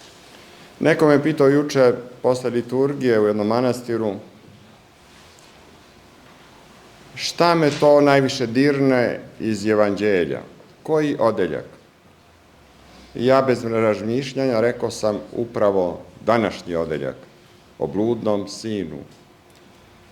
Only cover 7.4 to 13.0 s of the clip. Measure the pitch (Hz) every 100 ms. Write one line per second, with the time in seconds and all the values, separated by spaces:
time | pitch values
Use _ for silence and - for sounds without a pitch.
7.4 | 170 170 151 143 147 147 143 139 131 -
8.4 | 117 120 143 139 135 127 113 - - -
9.4 | 110 104 104 107 104 95 104 95 76 62
10.4 | - - - - - 156 151 - 113 98
11.4 | 87 69 - - _ _ _ _ _ _
12.4 | _ _ - - - -